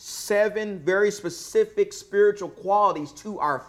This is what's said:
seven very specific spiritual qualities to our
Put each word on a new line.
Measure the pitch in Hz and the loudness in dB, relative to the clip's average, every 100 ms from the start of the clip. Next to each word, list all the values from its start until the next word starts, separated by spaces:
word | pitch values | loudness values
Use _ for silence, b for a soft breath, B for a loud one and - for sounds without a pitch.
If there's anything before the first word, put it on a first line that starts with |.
seven | - - - 208 214 208 214 196 | -16 -14 0 2 2 0 -6 -4
very | 147 190 208 | 0 2 2
specific | 196 170 170 - 220 214 - 196 | 0 -8 -10 -2 0 0 0 -2
spiritual | - - 202 208 202 175 | -2 -4 2 4 2 -6
qualities | 135 185 208 202 160 147 | -8 0 2 2 0 -6
to | - 214 208 | -12 -12 -4
our | 151 135 | -2 -2